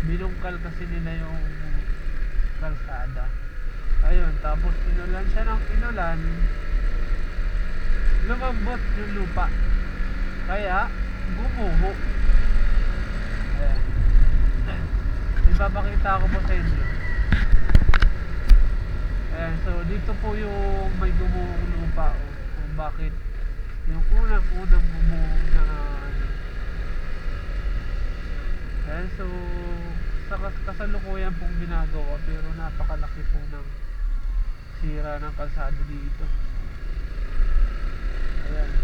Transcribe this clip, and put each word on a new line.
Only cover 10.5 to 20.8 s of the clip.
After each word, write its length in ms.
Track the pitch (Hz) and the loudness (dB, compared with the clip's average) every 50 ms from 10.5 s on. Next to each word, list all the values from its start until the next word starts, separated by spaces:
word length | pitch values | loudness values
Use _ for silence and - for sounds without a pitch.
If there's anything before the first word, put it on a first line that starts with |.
| 185 208 208 190 180 196 226 - - - - - - - - - - | -4 -4 -4 -2 -2 -2 -2 -2 -4 -6 -6 -6 -6 -6 -6 -6 -4
gumuho. 540 | - 220 - - 240 220 180 160 160 170 427 392 - - - - - - - - - - - - - - - - - - - - - - - - - - - - - - - - - | -4 -4 -4 -2 -2 -2 2 2 2 2 2 -2 -4 -4 -2 -2 2 4 6 6 8 8 6 6 6 4 4 4 4 2 2 0 -2 -4 -4 -4 -6 -4 -4 -4 -4 -4 -4 -2 0
Ayan. 200 | - 135 - - - - - - - - - - - - - - - - - - - - - - - - - - - - - - - - - - - - 165 | 2 2 4 4 2 0 2 2 4 6 8 8 8 8 8 6 6 4 4 2 -2 -2 -2 -4 -4 -2 -2 -2 -2 -2 -2 -2 -2 -2 0 6 6 8 8
Ipapakita 680 | - 196 196 190 202 196 208 208 202 - 202 190 190 | 8 4 2 0 -2 -2 0 0 0 0 2 2 2
ko 60 | 196 185 185 | 0 0 0
po 60 | 196 180 185 | 0 0 0
sa 60 | 185 | 0
inyo. 280 | 170 170 165 160 - - 170 - - - - - - - - - - - - - - - - - - - - - - - - - - - - - - - - - - - - - - - - - - - - - - - - - 160 | 0 0 0 0 0 0 -2 -2 -4 -2 -2 -2 -2 0 2 2 2 4 8 8 8 8 10 8 8 8 8 8 8 8 4 4 2 -4 -4 -4 -4 8 8 10 10 10 6 2 0 -2 -4 -4 -4 -4 -4 -4 -4 -4 -4 -6 -4
Ayan, 140 | 165 165 160 160 - | -4 -4 -4 -4 -2
so 80 | 185 175 165 165 165 | -2 -2 -2 -2 -2
dito 240 | 202 208 - - 208 - | -4 -2 -2 -2 -4 -2
po 160 | - 220 220 | -4 -4 -4
yung 560 | 214 214 208 190 - 196 196 196 190 | -4 -4 -6 -4 -4 -2 -2 0 -2